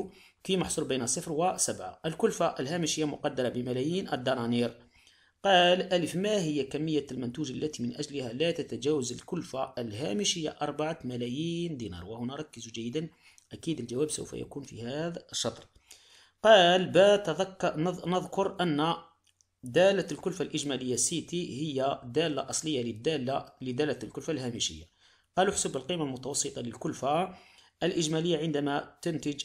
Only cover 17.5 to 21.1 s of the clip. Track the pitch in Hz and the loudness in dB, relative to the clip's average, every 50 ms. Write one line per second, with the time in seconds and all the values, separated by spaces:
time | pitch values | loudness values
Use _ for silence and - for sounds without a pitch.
17.5 | - - 185 165 151 151 165 180 175 - - 170 180 180 180 - - 196 196 - | -2 -2 -2 0 2 2 0 0 0 -2 -2 0 0 0 -2 -2 -2 0 0 0
18.5 | 196 - 180 170 143 147 160 170 - - - - _ _ _ _ _ _ _ _ | 0 0 0 2 2 2 2 2 0 -2 -6 -20 _ _ _ _ _ _ _ _
19.5 | _ _ - 123 123 160 185 196 202 185 - - 147 - - 185 175 - 139 - | _ _ -12 2 4 6 6 8 6 4 0 -2 -6 -4 -4 -6 -2 -2 -4 -2
20.5 | 165 147 139 143 131 127 131 127 123 120 - - | -2 -4 -2 -2 -2 -2 -2 -2 0 2 0 0